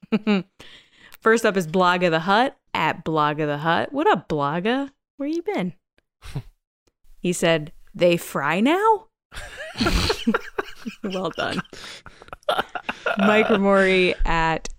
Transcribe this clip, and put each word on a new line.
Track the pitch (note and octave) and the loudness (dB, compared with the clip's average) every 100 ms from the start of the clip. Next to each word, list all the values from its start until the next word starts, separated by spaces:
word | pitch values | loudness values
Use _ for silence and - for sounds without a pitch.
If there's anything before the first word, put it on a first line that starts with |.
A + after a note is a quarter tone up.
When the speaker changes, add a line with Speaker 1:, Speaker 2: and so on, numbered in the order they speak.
| - | -6
Speaker 1:
hour. | G#3+ G#3+ G3 - _ - - | -4 0 0 -2 _ -20 -20
Speaker 2:
<laughs> | _ _ - - | _ _ -20 -4
First | A3 A3+ A3 | 0 2 2
up | G3 | 0
is | D#3 | 0
Blaga | F3+ F3+ F3+ F3+ | 2 2 2 2
the | D#3+ | 0
Hutt, | F3 G3+ C4 - _ | 2 2 2 -2 _
at | G3 D#3 - | -2 -2 -2
Blaga | E3+ D#3 D3 D3+ D3+ | -2 0 0 0 -2
the | C#3+ | -2
Hutt. | E3 E3+ - | 0 0 -2
What | C#4 F#4+ | 0 2
up, | A3 - | 0 0
Blaga? | D3+ C#3+ E3+ G3+ C4 C#4 - _ - | -2 -2 -2 -2 -2 -4 -10 _ -10
Where | C#4 | -6
you | E4 | -6
been? | E4+ F4+ F3+ - _ _ _ _ | -4 -4 -4 -8 _ _ _ _
<laughs> | - C3+ - _ _ _ _ _ - - | -12 -12 -12 _ _ _ _ _ -20 -6
He | F3+ | -4
said, | F3 F3 E3 D3 - - | 0 2 0 -2 -14 -18
"They | - F3 E3+ | 2 4 4
fry | - F3 C#3+ E3+ | 0 -4 -2 2
now?" | A#3+ F4+ A4 G#4+ - _ _ | 2 4 4 2 -2 _ _
<laughs> | - - - D#5+ - - - - - - - - - - - A3+ - | -16 -14 -14 -14 -4 0 0 0 -2 -2 -2 -4 -10 -10 -12 -14 -10
Well | G3+ F#3 E3 | -6 -4 -4
done. | - D#2 F3 - - - - - - - - - - - - - - - - | -4 -4 -4 -8 -16 -18 -18 -20 -20 -20 -10 -4 -4 -4 -8 -10 -8 -6 0
Mike | G3 G#3+ A3 | 4 4 4
Ramori | G#3 G3 G3 F#3+ F#3 F3+ - - | 2 4 4 4 4 2 2 0
at | E3 D#3+ F3 - | 2 0 -2 -6